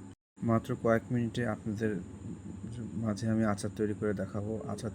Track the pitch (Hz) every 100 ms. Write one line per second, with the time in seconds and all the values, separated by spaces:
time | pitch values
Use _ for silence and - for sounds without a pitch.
0 | - - _ - 117 113 - 123 117 113
1 | - 123 117 123 117 104 113 104 110 95
2 | 90 - 110 - - - - 123 113 90
3 | 113 101 113 110 110 101 107 101 107 104
4 | 107 95 98 107 104 110 - 104 110